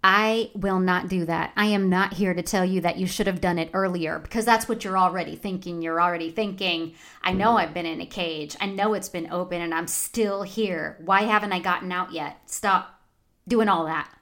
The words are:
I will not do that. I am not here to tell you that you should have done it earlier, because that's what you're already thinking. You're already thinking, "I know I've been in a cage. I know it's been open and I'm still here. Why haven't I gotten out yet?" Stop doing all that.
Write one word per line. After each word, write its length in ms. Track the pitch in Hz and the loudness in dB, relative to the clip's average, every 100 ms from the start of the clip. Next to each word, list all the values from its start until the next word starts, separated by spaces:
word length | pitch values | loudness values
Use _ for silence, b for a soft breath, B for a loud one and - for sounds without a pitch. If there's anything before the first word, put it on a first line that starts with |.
I 480 | 190 202 220 226 226 208 | 6 4 4 0 -2 -4
will 240 | 196 185 | -2 2
not 300 | 185 180 180 | 2 2 0
do 160 | 185 165 | -2 0
that. 260 | 165 - - | -2 -2 0
I 80 | 214 | 2
am 240 | 202 190 | 4 4
not 240 | 180 196 | 4 2
here 200 | 165 196 | 0 0
to 80 | 175 | 0
tell 220 | 170 202 | 0 2
you 160 | 185 185 | 2 2
that 160 | 170 165 | 0 0
you 100 | 185 | -4
should 220 | - 196 | 0 0
have 140 | 180 | 2
done 180 | 185 175 | 0 0
it 100 | 160 | -2
earlier, 440 | 185 190 180 160 160 | 0 0 0 -2 -4
because 280 | - 233 226 | -4 -2 4
that's 240 | 226 226 | 4 2
what 160 | 220 196 | -4 -2
you're 120 | 190 | 4
already 380 | 185 180 170 - | 4 2 -6 -6
thinking. 460 | 202 185 180 170 | -6 -6 -6 -6
You're 180 | 165 165 | -2 2
already 320 | 175 170 165 | 2 2 -4
thinking, 640 | 165 208 190 190 165 165 B B B | -2 -4 -2 -2 0 -4 B B B
"I 120 | 185 | -2
know 240 | 190 214 226 | 2 4 4
I've 160 | 165 | 2
been 120 | 170 170 | -4 -6
in 140 | 160 | -6
a 60 | 170 | -8
cage. 500 | - 170 156 147 - | -6 -6 -6 -8 -6
I 60 | 196 | -4
know 260 | 196 208 | 0 0
it's 160 | 202 185 | 0 -4
been 200 | 180 165 | -8 -6
open 320 | 175 180 175 | -6 -4 -4
and 120 | 170 | -4
I'm 140 | 165 170 | -4 -4
still 560 | - - 233 208 196 | -4 -4 0 0 -2
here. 540 | 190 214 208 170 156 - | -6 -2 -2 -2 -6 -8
Why 200 | 165 190 | 2 2
haven't 280 | 214 214 202 | 4 2 2
I 80 | 180 | -2
gotten 320 | 180 175 185 | 0 -2 -2
out 220 | 180 180 | -4 -4
yet?" 240 | 165 147 - - | -6 -8 -12 -12
Stop 560 | - 202 185 - - _ _ _ _ - | -2 2 2 2 -18 _ _ _ _ 0
doing 220 | 240 214 | 4 4
all 160 | 170 160 | 4 2
that. 240 | 160 - - | -4 -6 -14